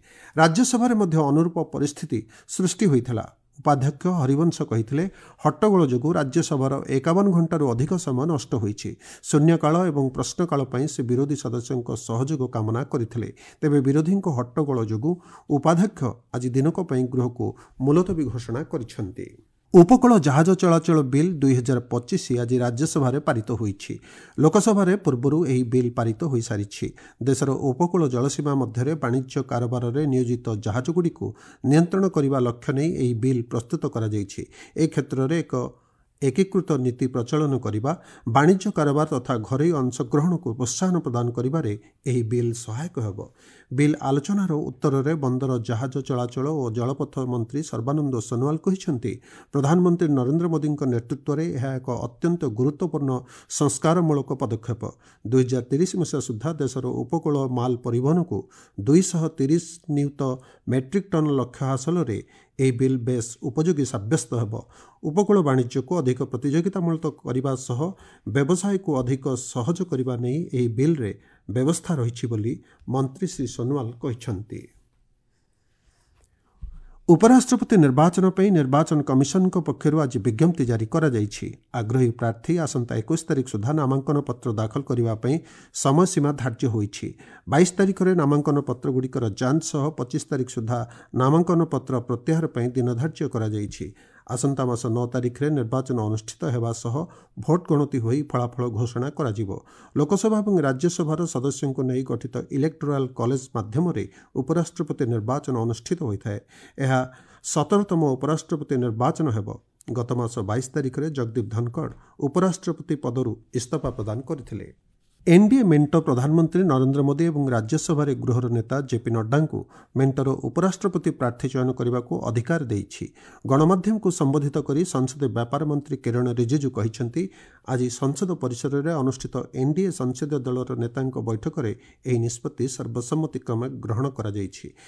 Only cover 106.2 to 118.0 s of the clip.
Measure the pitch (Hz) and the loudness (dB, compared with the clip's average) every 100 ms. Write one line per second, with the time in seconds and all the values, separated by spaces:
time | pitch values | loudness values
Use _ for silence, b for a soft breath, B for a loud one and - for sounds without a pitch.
106.2 | 107 101 B B B - 135 131 127 B | -6 -8 B B B -4 0 0 0 B
107.2 | B B - 160 143 202 208 170 147 127 | B B -6 -2 2 2 2 0 2 0
108.2 | 139 156 - 156 147 131 123 110 127 165 | -2 -2 -4 -8 -2 -2 -2 0 0 0
109.2 | 156 110 104 107 _ _ - 120 120 123 | -2 -2 -6 -12 _ _ -8 -6 -2 -2
110.2 | 117 120 98 113 127 151 131 131 156 139 | -2 -4 -4 -4 -4 -4 -4 -4 -4 -4
111.2 | 113 120 104 110 120 165 135 - b b | -4 -4 -4 -4 -4 -6 -8 -10 b b
112.2 | 139 180 185 170 - 160 - 151 135 123 | -2 2 0 0 -4 -6 -6 -4 -2 -2
113.2 | 120 107 - 127 - 156 131 120 107 110 | -2 -4 -8 -8 -6 -6 -6 -6 -6 -8
114.2 | - 147 117 104 - - _ _ _ _ | -8 -10 -10 -12 -14 -20 _ _ _ _
115.2 | - 170 208 262 202 147 147 165 156 123 | 8 8 10 8 6 6 6 2 2 2
116.2 | 139 160 160 175 185 131 131 139 139 143 | 4 4 4 4 4 4 4 2 2 2
117.2 | 170 147 135 117 110 156 - 147 | 0 0 0 0 0 -2 0 0